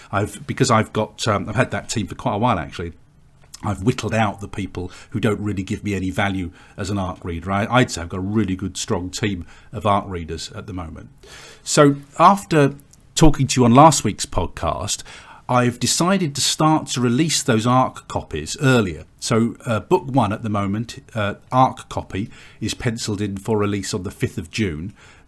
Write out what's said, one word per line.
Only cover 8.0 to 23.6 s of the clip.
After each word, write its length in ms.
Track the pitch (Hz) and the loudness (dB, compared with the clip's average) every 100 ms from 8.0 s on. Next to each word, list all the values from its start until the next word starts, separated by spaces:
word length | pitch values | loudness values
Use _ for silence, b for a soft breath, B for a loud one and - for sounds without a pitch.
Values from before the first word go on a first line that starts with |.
I've 80 | 85 | -8
got 80 | 95 | -6
a 40 | |
really 340 | 95 110 95 95 | -2 0 0 -2
good, 200 | 95 - | -6 -6
strong 360 | - 98 90 | -4 -4 -4
team 340 | - 110 92 85 B B | -6 -4 -4 -10 B B
of 140 | 110 104 | -4 0
arc 200 | 98 98 | 0 0
readers 440 | 90 80 80 - | -8 -8 -10 -10
at 120 | 110 104 | -12 -12
the 80 | |
moment. 360 | 92 80 76 - - B B B B | -10 -12 -14 -18 -20 B B B B
So 360 | B - 147 143 - - | B 4 6 4 -2 4
after 560 | 175 196 - 156 139 - - - - | 6 6 2 2 2 0 -16 -20 -10
talking 320 | - 156 143 131 | 6 8 8 4
to 160 | - | 4
you 40 | 120 | 6
on 60 | |
last 320 | 123 160 - | 10 8 8
week's 220 | 110 90 - | 0 -4 -4
podcast, 760 | - 87 - 82 73 98 - - B B B B | -2 -4 -2 -4 -4 -6 -8 -10 B B B B
I've 320 | 123 123 120 | 2 2 0
decided 540 | 120 - 175 196 165 | -2 0 2 2 0
to 80 | 139 | -2
start 460 | - - 156 156 - | -2 2 4 2 0
to 140 | - | 0
release 420 | 120 120 165 - | 2 2 2 0
those 240 | - 113 120 | 2 2 4
arc 400 | 127 113 - - | 4 2 -2 -8
copies 500 | 101 - 80 78 - | -8 -6 -8 -8 0
earlier. 440 | 135 127 98 76 - - | 4 4 2 -4 -14 -10
So, 360 | - 113 117 - | -2 2 0 -2
uh, 180 | - 110 | -4 -4
book 260 | - 180 139 | 0 0 0
one 260 | 131 104 | 0 0
at 80 | 104 | 0
the 80 | 110 | -4
moment, 480 | 104 98 104 120 - - | -2 -2 -4 -6 -12 -10
uh, 220 | 117 101 104 - | -4 -4 -6 -2
arc 360 | 131 131 - - | 2 2 0 -10
copy, 440 | - - 95 107 B B B | -8 -6 -6 -8 B B B
is 140 | 113 | -8
penciled 480 | - 123 113 - 98 | -4 -4 -4 -4 -4
in 160 | 104 98 | -4 -4
for 220 | - | -2
release 340 | 107 | 0